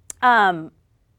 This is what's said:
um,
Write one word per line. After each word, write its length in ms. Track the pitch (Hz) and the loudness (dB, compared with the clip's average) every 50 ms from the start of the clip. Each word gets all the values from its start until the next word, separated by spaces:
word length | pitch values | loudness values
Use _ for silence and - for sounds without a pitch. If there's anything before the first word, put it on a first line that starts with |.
| _ - - - | _ -20 -8 -2
um, 500 | 254 247 240 226 202 190 180 160 160 - _ _ _ _ _ _ _ _ _ | 0 2 2 2 2 0 -2 -4 -8 -16 _ _ _ _ _ _ _ _ _